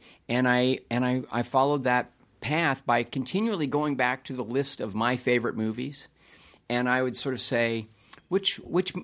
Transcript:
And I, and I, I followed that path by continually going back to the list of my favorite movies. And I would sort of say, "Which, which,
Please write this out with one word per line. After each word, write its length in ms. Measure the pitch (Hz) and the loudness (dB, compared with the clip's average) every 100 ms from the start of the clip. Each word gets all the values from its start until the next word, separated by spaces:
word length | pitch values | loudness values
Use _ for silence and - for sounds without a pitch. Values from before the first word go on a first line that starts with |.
| - - - | -20 -18 -4
And 200 | 123 127 | 0 4
I, 320 | 123 127 131 - | 4 2 0 -2
and 140 | 120 | -2
I, 180 | 127 127 - | 0 0 -2
I 120 | 120 | -4
followed 400 | 120 135 139 147 | 0 2 4 2
that 260 | 127 123 - _ _ _ | 2 0 0 _ _ _
path 440 | 120 156 156 131 | -4 0 0 0
by 200 | - 120 | 2 0
continually 640 | 117 135 127 196 226 190 143 | 0 -4 -2 -2 0 0 0
going 260 | 147 151 | 0 0
back 300 | 131 123 131 | 0 0 -2
to 80 | - | -6
the 100 | 127 | -8
list 360 | 110 131 135 - | -2 -2 -2 -4
of 140 | 110 104 | -4 0
my 180 | 117 123 | 0 0
favorite 400 | - 123 113 - | 2 2 2 -2
movies. 520 | 110 113 131 143 - _ _ - - - - | -4 -4 -8 -10 -16 _ _ -20 -20 -20 -4
And 200 | 123 123 | 0 2
I 120 | 127 | 2
would 160 | 127 120 | 0 -2
sort 180 | 143 | -2
of 60 | 123 | -4
say, 460 | - 120 117 113 110 _ - - _ | 0 2 2 0 -6 _ -20 -20 _
"Which, 280 | 196 196 - | 0 0 -2
which, 360 | - 165 185 - | -2 -2 -2 -6